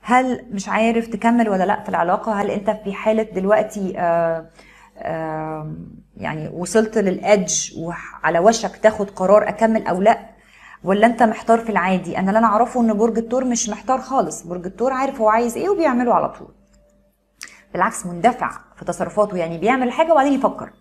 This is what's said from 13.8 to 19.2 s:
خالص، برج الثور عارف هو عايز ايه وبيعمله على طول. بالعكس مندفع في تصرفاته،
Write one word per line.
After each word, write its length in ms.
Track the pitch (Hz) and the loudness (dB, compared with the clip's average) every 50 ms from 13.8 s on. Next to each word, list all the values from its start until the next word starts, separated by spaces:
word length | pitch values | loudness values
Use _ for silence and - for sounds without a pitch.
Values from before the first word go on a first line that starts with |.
| - - 254 254 | -2 -2 -2 -2
خالص، 420 | - - 262 269 208 156 151 - - | -2 -2 0 0 0 0 -4 -10 -10
برج 220 | 170 180 175 170 | -10 -10 -8 -8
الثور 280 | 180 - - 233 262 262 | -10 -6 -2 -2 -2 0
عارف 280 | 262 269 - - - | 0 -2 -4 -2 0
هو 80 | 220 214 | 2 4
عايز 280 | 220 226 240 240 233 - | 4 4 2 0 -2 -2
ايه 120 | 302 370 | -2 0
وبيعمله 440 | 415 330 339 294 247 240 247 240 208 | 0 2 2 2 2 2 2 2 2
على 160 | 170 143 - | 2 2 0
طول. 240 | - - - - - _ _ _ _ _ _ _ _ _ _ _ _ _ _ _ _ _ - - - - _ _ - | -6 -10 -20 -20 -20 _ _ _ _ _ _ _ _ _ _ _ _ _ _ _ _ _ -20 -20 -20 -20 _ _ -2
بالعكس 320 | 175 175 170 170 - - | -2 -2 0 -2 -6 -10
مندفع 460 | 175 175 175 170 233 240 - 160 131 - - - _ _ | -10 -10 0 0 0 0 2 -4 -6 -6 -10 -20 _ _
في 100 | - 156 | -14 -8
تصرفاته، 520 | 160 170 - 185 170 - 208 | -8 -6 -6 -6 -4 0 0